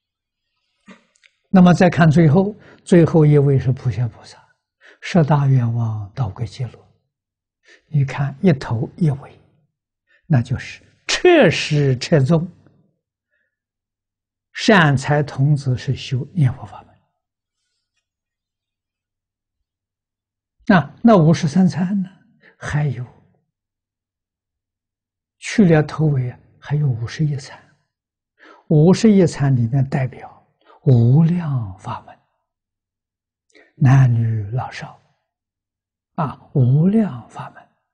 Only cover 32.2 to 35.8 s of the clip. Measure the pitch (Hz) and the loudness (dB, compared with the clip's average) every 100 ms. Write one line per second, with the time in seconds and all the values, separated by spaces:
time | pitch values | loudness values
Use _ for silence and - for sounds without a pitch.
32.2 | _ _ _ _ _ _ _ _ _ _ | _ _ _ _ _ _ _ _ _ _
33.2 | _ _ _ _ _ - 131 135 123 117 | _ _ _ _ _ -2 2 4 4 0
34.2 | 113 107 101 123 - - - - _ _ | -2 -4 -6 -8 -10 -14 -18 -20 _ _
35.2 | _ _ _ _ _ _ | _ _ _ _ _ _